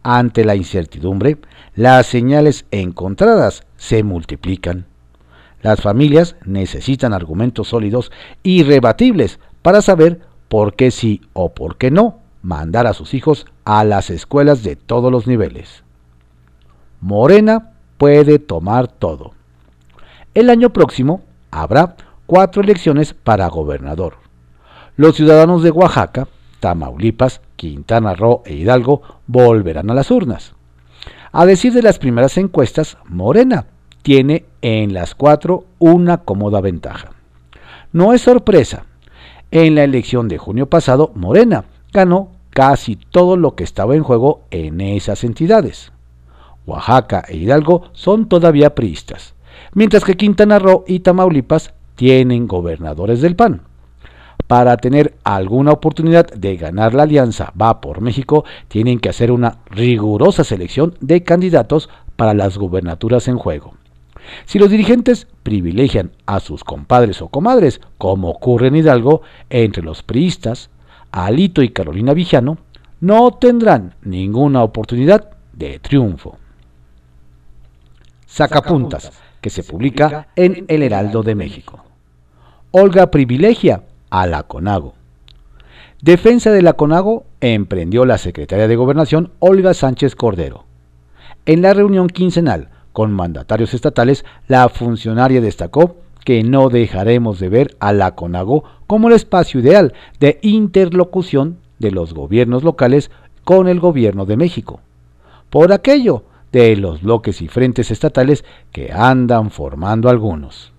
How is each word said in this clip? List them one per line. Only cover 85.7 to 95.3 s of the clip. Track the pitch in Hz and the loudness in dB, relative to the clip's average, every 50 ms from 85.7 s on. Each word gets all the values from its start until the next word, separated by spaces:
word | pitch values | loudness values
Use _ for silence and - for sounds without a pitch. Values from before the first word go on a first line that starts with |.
| _ - - - _ - | _ -20 -20 -20 _ -2
Defensa | - 151 175 175 - 220 240 240 - 214 | 2 4 4 4 4 4 2 4 2 2
de | 214 196 | 4 4
la | 175 170 151 | 4 4 2
conago | - 151 147 160 175 190 208 226 233 - - - _ | 2 0 0 0 0 0 -2 -4 -4 -8 -16 -12 _
emprendió | - 120 113 104 98 - 101 92 82 85 101 120 127 | -2 -2 -2 -2 -2 -4 -6 -6 -4 -2 0 2 2
la | 127 113 | 2 2
secretaria | - - 92 87 - - - 92 98 110 110 | -2 -4 -10 -10 -10 -10 -6 -2 -2 0 0
de | 117 | 0
Gobernación, | 117 127 127 139 156 156 - 156 160 175 175 - _ | 0 0 0 0 0 0 0 0 -2 -2 -4 -6 _
Olga | - 185 190 196 185 185 170 | 2 2 4 4 2 2 0
Sánchez | - - 131 127 - 147 131 - | 0 -2 -4 -2 -2 -4 -4 -4
Cordero. | - 127 113 95 87 80 135 62 - _ _ _ _ _ _ _ _ _ _ - _ - - - _ _ | -2 -4 -4 -2 -4 -8 -10 -12 -18 _ _ _ _ _ _ _ _ _ _ -20 _ -20 -20 -20 _ _
En | - 156 170 | 0 2 2
la | 180 190 196 | 2 0 2
reunión | 196 202 208 196 190 180 | 0 0 2 2 0 0
quincenal | 170 180 - 185 180 - 170 170 143 101 80 69 - - - - - _ | -2 -2 -2 -4 -2 0 -2 -2 -2 -4 -4 -8 -14 -20 -20 -20 -12 _
con | - 110 107 | -4 -4 -2
mandatarios | 101 95 87 87 80 69 65 - 110 110 113 110 - | -2 -4 -6 -6 -8 -12 -8 -6 -4 -4 -4 -4 -6
estatales, | 117 - 151 - - 120 123 139 - - - - - - | -4 -4 -4 -2 0 0 0 0 -2 -4 -20 -20 -20 -4
la | - 131 127 127 120 | 0 2 4 4 2
funcionaria | - - 120 120 117 110 - 113 110 117 127 131 | 0 -4 -6 -6 -6 -6 -6 -6 -2 0 0 2